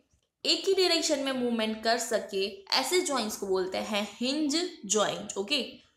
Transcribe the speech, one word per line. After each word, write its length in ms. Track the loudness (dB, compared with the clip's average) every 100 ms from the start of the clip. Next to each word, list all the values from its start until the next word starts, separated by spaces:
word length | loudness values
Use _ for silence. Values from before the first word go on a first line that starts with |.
| _ _ _ _
एक 240 | 0 0 2
ही 60 |
डायरेक्शन 440 | 4 4 4 2 0
में 140 | 0
मूवमेंट 520 | 0 0 0 0 0
कर 140 | 0 0
सके, 680 | 0 -2 -2 -2 -2 -6
ऐसे 360 | -2 0 2 2
जॉइंट्स 360 | 2 0 -2 -4
को 100 | 0
बोलते 320 | 0 0 -2
हैं 300 | -2 -2 -2
हिंज 580 | -4 -2 0 0 0 -2 -6 -2
जॉइंट, 460 | 2 2 -2 -6 -6
ओके? 340 | -2 -2 -4 -12 _